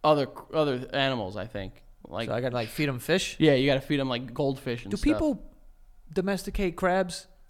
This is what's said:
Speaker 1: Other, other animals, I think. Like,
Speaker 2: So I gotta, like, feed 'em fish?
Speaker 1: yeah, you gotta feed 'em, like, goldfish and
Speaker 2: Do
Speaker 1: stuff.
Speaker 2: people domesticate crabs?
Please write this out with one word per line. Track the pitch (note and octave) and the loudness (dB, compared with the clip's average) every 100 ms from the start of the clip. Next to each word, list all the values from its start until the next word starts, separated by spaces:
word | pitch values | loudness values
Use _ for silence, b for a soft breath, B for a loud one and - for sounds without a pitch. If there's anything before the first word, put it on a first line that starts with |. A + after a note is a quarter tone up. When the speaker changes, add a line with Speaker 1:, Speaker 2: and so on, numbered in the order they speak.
Speaker 1:
Other, | D3+ D3+ C3+ - - | 4 4 2 -6 -4
other | D#3 D3+ B2+ B2+ | 0 2 0 -2
animals, | - C3+ B2+ F#2+ G2+ | -2 0 0 -4 -6
I | G2 | -8
think. | G2+ F#2 - - - - | -8 -8 -12 -20 -20 -10
Like, | F#2 A#2 | -6 -2
Speaker 2:
So | A2+ | -2
I | |
gotta, | B2+ A#2+ | -2 -2
like, | A2 | -4
feed | - D3+ | -2 -2
'em | B2+ | -2
fish? | - F3 - - | 0 0 0 4
Speaker 1:
yeah, | D#3 | 6
you | C3+ C3+ | 6 4
gotta | C3+ | 2
feed | - C#3+ | 0 -2
'em, | C3+ | 0
like, | A#2+ B2+ | -2 -6
goldfish | B2+ C#3 C3+ - A#2 | -2 -2 -2 -4 -6
and | G2 | -4
Speaker 2:
Do | G3+ | -2
Speaker 1:
stuff. | |
Speaker 2:
people | - - D#4 A#3 - - - - - - - | 2 2 2 0 -6 -20 -20 -20 -20 -20 -6
domesticate | D#3+ F#3 F#3+ - - F#3+ E3+ | -4 -2 -2 -4 -2 -2 0
crabs? | F#3 F#3 F#3 E3+ - - | 2 2 0 -4 -14 -20